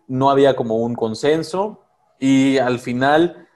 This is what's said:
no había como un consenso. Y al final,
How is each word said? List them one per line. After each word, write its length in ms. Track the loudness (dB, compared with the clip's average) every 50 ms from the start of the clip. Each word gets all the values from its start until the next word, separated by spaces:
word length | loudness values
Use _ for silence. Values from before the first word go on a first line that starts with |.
| _ -8
no 220 | -4 0 0 2
había 280 | 4 4 4 2 2 0
como 220 | -4 -4 -2 -2
un 160 | -2 -4 -4
consenso. 880 | -4 -4 -6 -4 -2 -2 0 0 0 -2 -6 -6 -6 -6 -6 -8 -14 _ _ _ _ _ _ _ _
Y 380 | 0 2 2 4 2 2 2 2
al 220 | 0 0 -2 -4
final, 680 | -4 -6 -4 0 0 2 4 2 2 0 -2 -10 -20 _ _